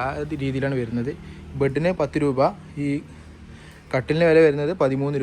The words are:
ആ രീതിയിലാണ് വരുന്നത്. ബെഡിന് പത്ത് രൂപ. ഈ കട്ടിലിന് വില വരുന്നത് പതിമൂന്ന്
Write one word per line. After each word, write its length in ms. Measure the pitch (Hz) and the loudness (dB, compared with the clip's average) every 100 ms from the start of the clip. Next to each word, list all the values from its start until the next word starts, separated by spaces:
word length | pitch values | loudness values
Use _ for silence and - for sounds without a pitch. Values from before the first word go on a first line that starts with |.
ആ 20 | 127 147 151 151 | -4 -6 -8 -6
രീതിയിലാണ് 340 | 135 135 135 135 | -4 -2 -2 -2
വരുന്നത്. 300 | 120 120 120 156 - - - 139 | -4 -4 -6 -8 -14 -18 -14 -2
ബെഡിന് 300 | 139 135 170 185 | 0 0 0 0
പത്ത് 200 | 143 156 143 | -2 0 0
രൂപ. 140 | 127 151 202 - - | 2 0 0 -12 -6
ഈ 40 | 143 143 - - - - - - - - - | -4 -4 -6 -18 -20 -20 -20 -20 -20 -20 -4
കട്ടിലിന് 340 | 131 123 156 170 | -4 -2 2 6
വില 80 | 160 160 | 8 6
വരുന്നത് 260 | 143 147 - | 4 -2 0
പതിമൂന്ന് 340 | 139 135 139 143 | 0 2 -2 -2